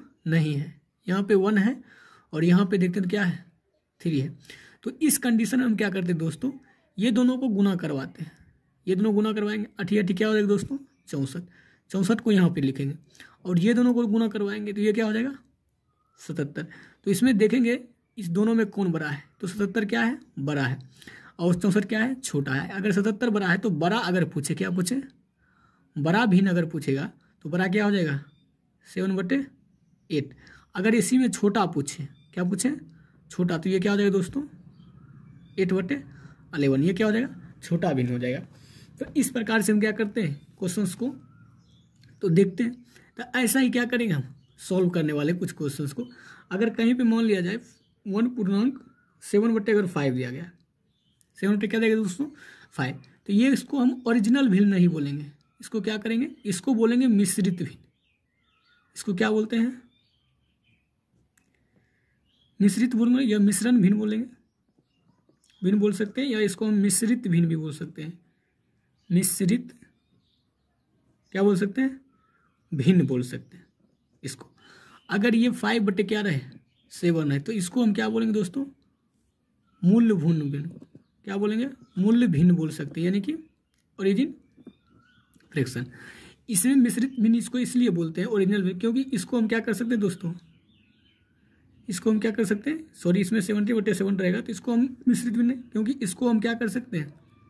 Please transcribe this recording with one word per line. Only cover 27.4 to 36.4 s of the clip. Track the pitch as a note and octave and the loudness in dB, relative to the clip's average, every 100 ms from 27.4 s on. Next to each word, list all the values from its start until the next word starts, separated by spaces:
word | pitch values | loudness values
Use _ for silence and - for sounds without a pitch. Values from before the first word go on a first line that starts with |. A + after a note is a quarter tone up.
| D#3+ | -6
तो | |
बड़ा | F3 F#3 | -2 0
क्या | G3 G#3 | 2 2
हो | |
जाएगा, | G3+ D#3+ C#3 - _ _ _ _ _ - | 2 0 -2 -8 _ _ _ _ _ -14
सेवन | - F#3+ F#3+ | -6 -4 -2
बटे | F3+ C#4 C#4 _ _ _ _ _ _ | -2 -2 -4 _ _ _ _ _ _
एट। | D#3 C#3 - - - _ - | -4 -4 -10 -20 -20 _ -4
अगर | G3 A#3 | 0 2
इसी | F#3 B3+ | 2 2
में | B3 | 2
छोटा | - G#3 G3+ F3+ | 0 0 0 -2
पूछे, | D3+ C#3+ - C#3 - _ | -2 -6 -8 -14 -14 _
क्या | - | -4
पूछे, | F3+ F#3+ B3+ D4+ - - - _ _ | -4 -2 -2 -4 -10 -20 -20 _ _
छोटा, | - F3 E3 | -4 -2 0
तो | F#3 | 0
ये | F#3+ | 0
क्या | G3 | 2
हो | G3+ | 2
जाएगा | G3+ | 2
दोस्तों, | G3 F3+ C4+ D4 - - - - - - - - - - - | 2 -2 -6 -10 -14 -20 -20 -20 -20 -20 -20 -20 -20 -16 -4
एट | F#3 | 0
बटे | F#3 F#3 C#4+ - - - - | 0 -2 -6 -6 -20 -20 -20